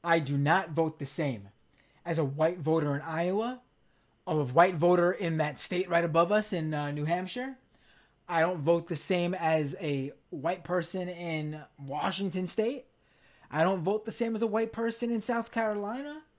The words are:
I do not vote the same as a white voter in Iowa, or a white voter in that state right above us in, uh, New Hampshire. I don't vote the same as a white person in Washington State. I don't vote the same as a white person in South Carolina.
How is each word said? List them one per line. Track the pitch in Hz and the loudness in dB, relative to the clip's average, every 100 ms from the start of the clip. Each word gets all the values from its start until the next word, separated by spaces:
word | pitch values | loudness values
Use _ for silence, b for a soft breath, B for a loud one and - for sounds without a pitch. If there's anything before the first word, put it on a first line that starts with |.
I | 170 170 | 4 2
do | 139 143 | 2 2
not | 143 180 170 | 4 4 2
vote | 156 160 156 | 0 0 -2
the | 143 | -8
same | - 147 113 101 _ _ b b b | -2 -2 -2 -10 _ _ b b b
as | 170 160 | -4 0
a | |
white | 139 143 160 180 | 0 2 2 2
voter | 156 160 147 | 0 2 2
in | 143 | -2
Iowa, | 147 160 175 202 233 254 _ _ _ _ _ _ - | -4 -2 0 0 -2 -6 _ _ _ _ _ _ -2
or | 156 | 0
a | |
white | 135 127 180 170 | 4 6 6 6
voter | 175 175 175 | 6 6 4
in | 185 175 160 | 2 -2 0
that | 151 135 | -2 -4
state | - 180 180 | -4 -4 2
right | 170 | 2
above | 170 156 202 | 4 4 4
us | 208 208 | 2 0
in, | 180 156 | -4 -2
uh, | 151 147 | -2 -2
New | 147 | -2
Hampshire. | 151 175 185 247 262 262 _ b b b b b - | 0 -2 -2 -6 -8 -12 _ b b b b b -2
I | 170 | 2
don't | 165 175 | 2 2
vote | 143 170 170 | 2 2 2
the | 156 | -6
same | - 180 175 | 0 0 0
as | 180 165 160 143 - | 0 2 2 0 -4
a | 156 139 135 - _ | -2 -2 -4 -10 _
white | - 151 185 | -4 -4 -4
person | 156 180 160 190 180 | -2 -2 -2 -6 -6
in | 175 170 156 151 156 147 - | -6 -4 -4 -4 -8 -16 -16
Washington | 139 147 175 180 196 180 180 | -8 -2 -2 -2 -4 -2 -2
State. | - 220 277 - _ b b b b b | 0 -2 -2 -12 _ b b b b b
I | 151 | 0
don't | 175 190 | 2 2
vote | 165 214 | 0 -2
the | 214 | -4
same | - 233 | -4 -2
as | 226 | 0
a | 226 | 0
white | 214 226 | 0 -2
person | 226 233 226 233 | -2 -4 -4 -4
in | 233 | -2
South | 208 233 226 | -2 -4 -2
Carolina. | 226 220 208 202 247 294 311 _ | -2 -2 -2 -4 -6 -10 -14 _